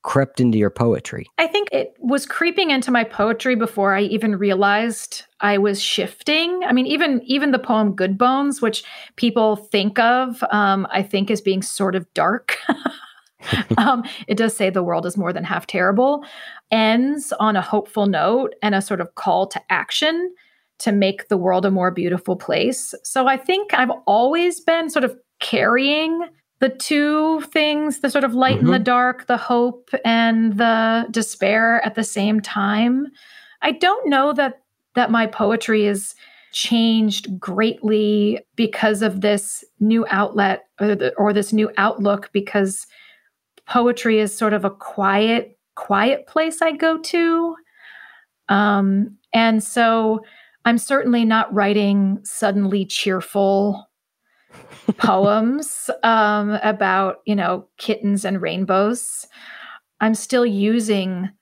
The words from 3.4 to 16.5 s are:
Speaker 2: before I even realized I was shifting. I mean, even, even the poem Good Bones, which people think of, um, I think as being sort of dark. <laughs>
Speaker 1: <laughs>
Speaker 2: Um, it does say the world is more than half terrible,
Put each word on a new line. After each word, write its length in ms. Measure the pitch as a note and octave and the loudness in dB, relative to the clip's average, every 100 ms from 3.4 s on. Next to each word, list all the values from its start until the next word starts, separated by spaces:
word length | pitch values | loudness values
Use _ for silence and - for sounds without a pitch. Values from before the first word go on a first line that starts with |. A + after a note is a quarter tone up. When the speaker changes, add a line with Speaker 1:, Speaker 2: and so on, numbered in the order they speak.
| B3+ B3 | 0 0
Speaker 2:
before 400 | A3+ A3 G3 G3 | 0 0 2 2
I 60 | |
even 360 | G3+ G#3+ A3 G3+ | 0 0 -2 0
realized 840 | G3+ F#3+ G3+ G3+ A#3 A3+ - - - _ | 0 2 2 2 -2 -6 -12 -14 -18 _
I 180 | G#3 G3+ | 0 2
was 240 | G3+ G3 | 2 0
shifting. 840 | - - - - - D#4 E4+ F4+ | -2 -2 -4 -6 -2 0 0 -4
I 80 | F4+ | 0
mean, 140 | B3 C4 | 0 0
even, 380 | D4 C#4+ B3+ | 0 0 -2
even 260 | - C4+ D4 | -2 0 0
the 80 | B3+ | 0
poem 380 | - A3 G#3 - | 0 0 0 0
Good 240 | F#3 G3 | -2 2
Bones, 420 | B3 C4 C#4+ C4+ | 2 2 -2 -2
which 220 | A3+ A3+ - - - - | -2 -4 -10 -20 -20 -2
people 400 | A#3+ A3+ A3 G#3 | 0 2 2 0
think 420 | - G#3 G3+ G3+ | -2 -2 0 2
of, 460 | A#3 B3 C4 A#3 - | 2 2 0 -4 -2
um, 340 | G#3 G3+ G3 F#3+ | 2 2 2 0
I 100 | F#3+ | -2
think 300 | G3 G3 G3 | -2 -2 0
as 100 | G#3+ | 0
being 220 | G3+ F#3+ | 0 -2
sort 320 | F#3 - G3 F#3 | -4 -2 -2 -2
of 160 | F3 | -4
dark. 460 | - D#3+ A#3 - - - | -2 0 0 -4 -6 -4
<laughs> 0 | |
Speaker 1:
<laughs> 1080 | B3+ - - - - _ _ - - - A3+ | -4 -4 -8 -20 -20 _ _ -6 -4 0 2
Speaker 2:
Um, 260 | A3+ B3 A#3 - - | 2 0 -4 -12 -6
it 100 | G#3 | -2
does 180 | A3+ A3 | -2 0
say 160 | F#3+ | -2
the 100 | F#3+ | 0
world 240 | F3 E3+ G3 | -2 -2 -4
is 120 | G3+ | -4
more 140 | F3 | -4
than 120 | F3+ | -4
half 240 | F3 E3+ - | -4 -6 -4
terrible, 580 | - F3+ G3+ C4 D4 F#3+ - - | -2 2 2 2 0 -6 -18 -20